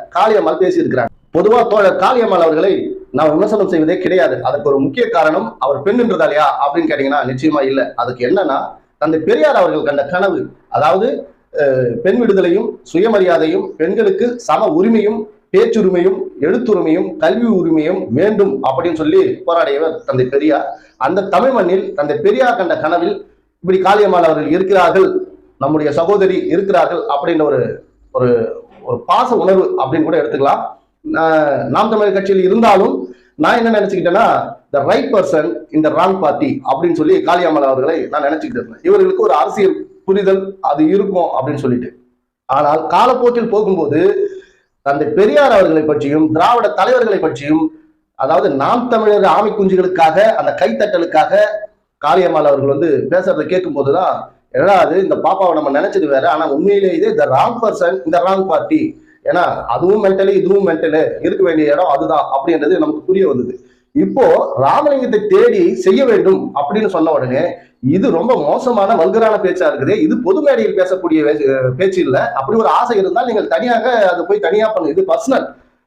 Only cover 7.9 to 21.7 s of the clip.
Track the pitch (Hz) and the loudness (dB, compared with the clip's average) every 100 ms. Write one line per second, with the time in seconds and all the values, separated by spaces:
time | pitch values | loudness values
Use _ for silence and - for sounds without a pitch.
7.9 | - 123 127 120 196 156 139 - - _ | -4 -6 -4 -2 0 0 -2 -6 -14 _
8.9 | - 156 160 190 240 302 233 170 151 143 | -6 -2 -2 0 2 2 2 2 0 -2
9.9 | 143 139 180 190 156 127 - - 147 151 | -2 -2 -2 -2 -2 -8 -14 -6 -2 0
10.9 | 190 247 277 - _ _ - 139 131 120 | 2 0 -4 -10 _ _ -2 0 0 -2
11.9 | 113 185 240 220 190 170 190 - - - | -2 0 0 2 2 2 0 -2 -6 -4
12.9 | 160 226 202 180 160 156 - - - 165 | 0 2 2 2 0 0 -2 -4 -4 -2
13.9 | 214 202 - 240 - - 160 208 156 220 | 0 0 0 -2 -4 -2 0 0 2 2
14.9 | 220 202 226 - _ - 185 233 226 190 | 2 0 -2 -10 _ -2 2 2 2 0
15.9 | 180 185 - - - 147 196 - 185 160 | 2 0 -2 -8 -4 -2 -2 0 0 0
16.9 | 170 - - 160 214 233 185 165 156 151 | 0 -2 -2 -2 0 0 0 0 0 0
17.9 | 135 - 123 208 196 196 - 127 - 170 | -4 -2 0 0 2 0 0 -2 -2 -4
18.9 | 156 151 185 139 - - 170 151 143 160 | -2 2 2 2 -2 -2 0 0 0 -2
19.9 | - - 127 127 143 151 - - - _ | -4 -4 -2 0 0 0 0 -2 -10 _
20.9 | - 135 190 185 175 262 240 175 | -6 -2 -2 0 2 2 0 0